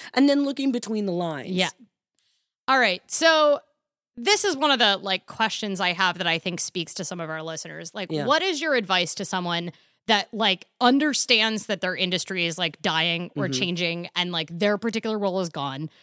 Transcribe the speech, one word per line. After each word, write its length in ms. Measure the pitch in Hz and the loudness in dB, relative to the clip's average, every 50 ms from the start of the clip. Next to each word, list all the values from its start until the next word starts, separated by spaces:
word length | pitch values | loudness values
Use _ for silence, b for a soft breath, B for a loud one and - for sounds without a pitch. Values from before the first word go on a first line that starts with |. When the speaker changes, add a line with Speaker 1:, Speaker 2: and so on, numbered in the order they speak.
| B B B | B B B
Speaker 1:
and 140 | 254 277 285 | 4 6 6
then 160 | 277 285 285 | 6 4 2
looking 260 | 277 277 - 269 269 | 0 -2 -2 0 0
between 360 | 240 240 233 208 220 214 202 | 0 0 -2 -4 -4 -2 -2
the 60 | 190 | -2
lines. 360 | 175 175 175 165 156 147 - - | -2 -2 -2 -2 -4 -6 -6 -4
Speaker 2:
Yeah. 200 | 185 180 185 160 - _ 247 _ _ _ _ _ _ _ _ _ _ _ _ _ _ _ _ - | 0 0 0 0 -2 _ -16 _ _ _ _ _ _ _ _ _ _ _ _ _ _ _ _ 2
All 100 | 262 269 | 4 4
right. 240 | 240 208 180 180 - - | 4 4 2 -2 -4 -4
So 500 | - - 320 330 320 311 302 294 285 277 - _ _ _ _ _ _ _ _ _ _ | 0 4 4 6 6 6 6 4 4 2 -2 _ _ _ _ _ _ _ _ _ _
this 300 | 240 240 359 415 415 - | -4 2 2 2 4 2
is 100 | 403 330 | 0 0
one 160 | 269 302 294 | 2 2 2
of 80 | 277 226 | 4 4
the, 200 | 240 208 196 - | 4 4 2 0
like, 260 | 190 196 190 185 - | -2 -4 -4 -4 -6
questions 560 | - - - 220 220 - - - 208 196 175 | -10 -4 -2 -2 -2 -2 -4 -4 -4 -4 -2
I 140 | 196 180 175 | -2 -2 0
have 240 | 170 196 180 170 175 | 2 2 0 0 0
that 80 | 180 | 0
I 120 | 170 165 165 | 0 0 0
think 220 | - 185 170 156 | -2 -4 -2 -2
speaks 320 | - - - 180 165 - - | -2 -2 -2 -6 -6 -6 -6
to 100 | - 170 | -6 -6
some 140 | - 185 175 | -6 -6 -6
of 120 | 165 156 | -6 -6
our 120 | 156 160 | -8 -8
listeners. 520 | 156 165 160 156 - 165 156 156 170 170 - | -8 -8 -8 -10 -10 -10 -12 -12 -12 -10 -10
Like, 180 | 214 190 160 | -8 -6 -4
Speaker 1:
Yeah. 140 | 165 151 - | -4 -2 2
Speaker 2:
what 160 | 226 294 320 | 2 2 2
is 180 | 359 381 339 277 | 2 0 -2 -2
your 140 | 320 311 277 | -2 0 0
advice 400 | 247 208 175 190 185 175 156 - | 0 0 2 2 2 2 0 -2
to 100 | - 202 | -4 -4
someone 480 | - - 185 180 175 170 170 170 170 b b b b b b b | -4 -4 -2 -2 -2 -2 -4 -4 -6 b b b b b b b
that, 220 | - 220 202 190 - - | 0 2 2 0 -2 -4
like, 320 | 202 220 202 190 - - - _ _ | 0 2 2 2 0 -4 -12 _ _
understands 840 | 254 247 262 277 302 302 262 - - - 247 220 220 226 220 214 - | 4 4 6 6 4 2 2 0 2 4 4 4 4 2 0 -2 -2
that 160 | - 208 180 | -2 -4 -2
their 160 | - 185 185 | -2 -4 -2
industry 480 | 127 190 180 180 175 - - 196 180 170 | -2 -2 0 0 -2 -2 -4 -4 -2 -2
is, 140 | 170 160 165 | -2 -2 -2
like, 220 | 180 165 151 - | -2 -4 -4 -4
dying 480 | - 190 156 160 160 170 170 170 175 - - | -4 0 0 2 2 0 0 -2 -4 -6 -4
or 80 | 147 190 | -4 -4
Speaker 1:
Mm-hmm. 60 | 180 135 127 | -2 -2 -2
Speaker 2:
changing 500 | 196 175 180 170 180 165 170 170 175 - - | -2 -2 -2 -2 -2 -2 -2 -4 -8 -6 -4
and, 160 | 175 180 180 | -4 -4 -2
like, 200 | 175 165 160 - 170 | -4 -4 -6 -6 -4
their 200 | 170 208 202 208 | -2 0 0 0
particular 420 | 202 - 233 - 226 - 220 220 214 | 0 -2 -4 -4 -4 -4 -4 -4 -2
role 220 | 202 196 180 190 | -2 -2 -2 -2
is 80 | 185 165 | -4 -4
gone? 400 | - 160 139 139 135 135 156 151 b b | -4 -6 -6 -6 -6 -6 -10 -10 b b